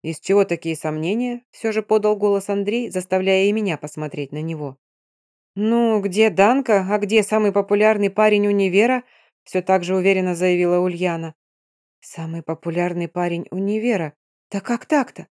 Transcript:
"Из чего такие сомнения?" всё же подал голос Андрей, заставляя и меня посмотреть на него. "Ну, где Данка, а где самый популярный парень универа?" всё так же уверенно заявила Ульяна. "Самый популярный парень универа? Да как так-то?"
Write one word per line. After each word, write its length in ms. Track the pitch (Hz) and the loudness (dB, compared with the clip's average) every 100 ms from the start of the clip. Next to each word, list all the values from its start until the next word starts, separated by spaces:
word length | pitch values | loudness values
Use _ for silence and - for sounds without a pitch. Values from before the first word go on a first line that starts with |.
"Из 180 | 156 160 | -8 -8
чего 240 | - 202 | 2 2
такие 320 | 196 165 165 156 | 2 -2 -4 -4
сомнения?" 640 | 156 156 160 220 247 240 _ | -4 -4 -2 -2 -2 -6 _
всё 220 | - 226 | -8 -4
же 100 | 214 | -4
подал 340 | 208 220 208 208 | 0 2 2 2
голос 340 | 208 196 190 | 0 0 -2
Андрей, 400 | 202 196 233 226 | -2 -2 -2 -4
заставляя 540 | 185 180 190 190 190 196 | -6 -2 0 2 2 2
и 60 | |
меня 260 | 214 208 156 | 2 -2 -4
посмотреть 540 | - - 151 151 139 | -8 -8 -8 -6 -8
на 100 | 151 | -6
него. 340 | 160 160 143 131 _ _ _ _ _ _ _ - | -6 -6 -8 -12 _ _ _ _ _ _ _ -2
"Ну, 440 | 214 233 233 214 | 0 2 2 2
где 280 | 190 180 220 | 0 0 0
Данка, 580 | 170 202 269 262 202 185 | 2 2 2 2 0 2
а 80 | 208 | -2
где 240 | 202 220 | 2 2
самый 300 | 196 220 208 | 2 0 2
популярный 580 | 196 196 208 214 214 202 | 0 0 2 4 2 0
парень 360 | 190 214 208 202 | 2 2 4 2
универа?" 580 | 202 190 185 233 254 - _ _ _ | 2 2 2 2 0 -4 _ _ _
всё 180 | - 185 | -6 -4
так 220 | 180 190 | 0 0
же 120 | 175 190 | 2 0
уверенно 380 | 185 190 185 | 2 2 0
заявила 460 | 170 180 175 175 180 | 0 2 2 2 2
Ульяна. 540 | 185 170 180 165 165 - _ _ _ _ _ _ | 0 -2 -2 -2 -8 -12 _ _ _ _ _ _
"Самый 420 | - - 160 165 | -18 -12 -8 -8
популярный 680 | 165 165 170 165 175 175 170 | -8 -6 -4 -2 -2 -2 -4
парень 380 | 180 175 170 - | -2 -2 -4 -6
универа? 640 | 185 196 214 240 202 156 _ _ _ _ | -4 -2 0 0 0 -2 _ _ _ _
Да 100 | 196 | -8
как 240 | - 240 | -4 -4
так-то?" 440 | - 302 247 - 165 | 0 0 0 -8 -20